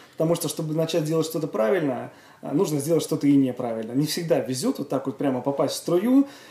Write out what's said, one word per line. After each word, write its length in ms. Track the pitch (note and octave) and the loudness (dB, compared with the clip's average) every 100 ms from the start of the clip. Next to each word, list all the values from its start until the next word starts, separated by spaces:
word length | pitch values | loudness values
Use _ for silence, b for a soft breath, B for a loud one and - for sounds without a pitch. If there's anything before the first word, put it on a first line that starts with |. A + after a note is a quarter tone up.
| B | B
потому 220 | - D#3+ E3+ | -2 0 0
что, 120 | F#3 | -2
чтобы 260 | - D#3+ | -4 -2
начать 300 | D#3 D#3+ E3+ | -2 0 0
делать 220 | D3+ D#3+ D#3 | 0 0 0
что-то 200 | E3 D3+ | -2 -2
правильное, 640 | G3+ G#3+ G3 D3+ A#2 B2 B B B | 0 2 2 0 -2 -6 B B B
а, 100 | - | -4
нужно 260 | C#3 F#3 D3 | 0 0 0
сделать 240 | C3+ D#3+ | 2 0
что-то 240 | - D3+ C#3+ | 0 0 4
и 80 | C#3+ | 6
неправильно. 560 | C3 B2 A#2+ A2+ A2 | 4 0 -4 -4 -4
Не 140 | C3 D#3 | -2 0
всегда 320 | - E3 D3+ | -2 0 0
везёт 380 | A#2 C3 G#3 C4+ | 0 -2 -2 -4
вот 100 | C#3 | -4
так 180 | C3+ - | -4 -4
вот 100 | C3+ | -4
прямо 240 | C#3+ B2+ | -2 -2
попасть 340 | C#3 C#3 C3+ | -2 0 -2
в 40 | - | -2
струю 480 | - F3 A3 C4 C#4 B B | -2 0 4 2 2 B B